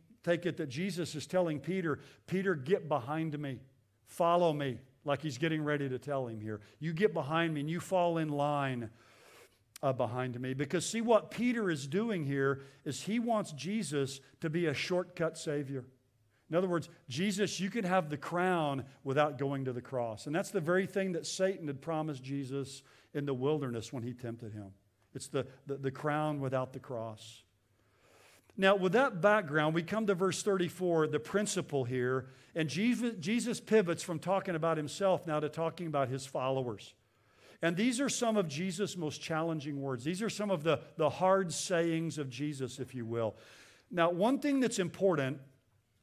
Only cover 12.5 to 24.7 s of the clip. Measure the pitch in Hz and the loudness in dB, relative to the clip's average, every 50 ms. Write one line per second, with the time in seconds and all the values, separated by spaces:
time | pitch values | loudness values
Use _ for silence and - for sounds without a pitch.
12.5 | 139 135 135 - - - _ 156 135 - - 180 208 240 226 240 226 214 190 - | 2 0 -4 -14 -20 -12 _ -8 -8 -6 -4 -2 0 0 2 2 2 0 0 -2
13.5 | 151 135 123 170 208 226 202 139 147 143 139 131 - - - - _ _ - 165 | -6 -8 -6 -4 -2 -2 -2 0 0 0 0 0 -2 -10 -14 -20 _ _ -4 -2
14.5 | 151 175 175 156 139 - - - 185 180 185 175 - - 165 156 165 - - 170 | 0 2 2 2 0 0 -2 0 0 0 0 -2 -2 -2 -2 -2 -2 -4 -4 -2
15.5 | 147 147 147 131 139 131 131 - - _ _ _ _ _ _ _ _ _ _ _ | -2 -2 -2 -4 -6 -8 -8 -10 -18 _ _ _ _ _ _ _ _ _ _ _
16.5 | 156 170 190 190 175 170 - - - - _ - 117 135 180 214 190 196 208 165 | 0 2 2 2 2 0 -2 -4 -10 -20 _ -8 -4 -2 0 0 2 2 0 0
17.5 | - - 180 190 - 240 208 175 185 190 170 151 147 139 - - 165 175 180 185 | 0 -2 -4 -2 -2 -2 0 2 2 2 2 0 -4 -6 -6 -4 0 0 2 2
18.5 | 180 170 156 147 139 135 127 - - - _ 139 131 143 147 151 139 120 139 139 | 4 2 2 2 0 -2 -4 -8 -12 -10 _ 0 4 4 4 4 2 0 -2 -2
19.5 | 143 135 135 127 123 123 120 - 139 127 120 117 110 101 - 147 147 175 196 - | -2 -2 -2 -2 -4 -4 -6 -4 -4 -2 -2 -2 -4 -6 -6 -4 -2 -2 -2 0
20.5 | - 202 156 151 175 185 196 - - 196 190 190 180 160 147 - - - 190 190 | -2 -2 0 2 2 2 2 2 0 -2 0 0 -2 -2 -4 -6 -2 0 0 0
21.5 | 196 185 170 147 139 135 143 165 165 156 156 156 147 127 123 131 139 139 139 123 | 0 -2 -4 -6 -8 -6 -6 -4 -2 -2 -2 -2 -4 -6 -6 -6 -4 -4 -4 -4
22.5 | 131 139 135 - - - - - - - _ _ _ 147 143 143 139 123 127 143 | -4 -6 -6 -6 -10 -16 -18 -20 -20 -20 _ _ _ -4 -2 -2 -2 0 2 2
23.5 | 156 151 139 127 117 117 107 - - 131 113 123 120 123 - 117 113 113 117 110 | 2 2 0 -2 -4 -4 -6 -6 -8 -6 -6 -6 -8 -8 -8 -10 -10 -8 -10 -12
24.5 | 104 104 101 98 | -10 -10 -12 -14